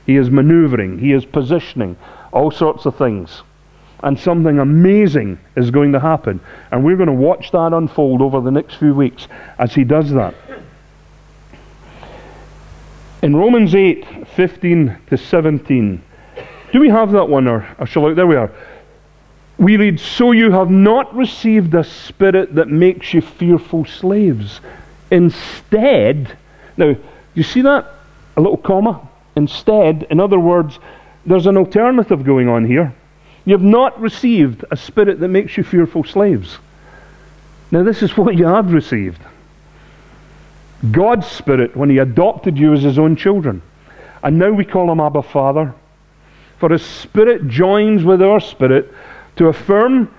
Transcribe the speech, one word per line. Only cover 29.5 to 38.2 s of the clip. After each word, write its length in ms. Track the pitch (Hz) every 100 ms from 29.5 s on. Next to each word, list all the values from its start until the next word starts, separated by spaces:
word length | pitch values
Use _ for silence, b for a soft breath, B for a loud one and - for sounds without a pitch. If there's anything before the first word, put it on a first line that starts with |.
| - - 214 175 156 165
in 100 | 160
other 180 | 196 190
words, 400 | 170 175 156 - B B B B
there's 220 | - 185 180
an 100 | 196
alternative 680 | 180 208 240 254 202 156
going 240 | 135 135 123
on 180 | 117 117
here. 260 | 135 156 - _ _ b b 185
"You 80 |
have 80 | 196
not 360 | 196 233 262 -
received 640 | 220 - 247 220 139 110 -
a 60 | 139
spirit 440 | - - 202 156
that 80 | 185
makes 280 | 190 202 -
you 60 |
fearful 420 | - 180 160 170
slaves." 540 | - 196 202 123 85 - _ b b b b b b b - - -
Now, 140 | 170
this 180 | 202 214
is 140 | 202
what 200 | -